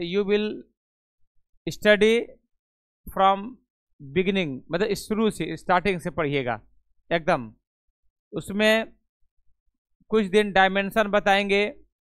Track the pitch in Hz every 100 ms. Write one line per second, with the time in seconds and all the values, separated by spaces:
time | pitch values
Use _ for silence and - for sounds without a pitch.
0 | 175 190 196 208 214 - - _ _ _
1 | _ _ _ _ _ _ - - 208 208
2 | 214 233 - - _ _ _ _ _ _
3 | - - 190 196 214 262 _ _ _ _
4 | 143 147 190 190 165 127 - 165 208 196
5 | - 214 220 - 160 160 - 180 202 180
6 | 175 156 151 143 123 110 - _ _ _
7 | _ 170 160 156 113 - _ _ _ _
8 | _ _ _ - - 202 214 220 220 -
9 | _ _ _ _ _ _ _ _ _ _
10 | _ 220 196 202 208 185 190 196 196 226
11 | 208 202 202 196 202 202 208 - - _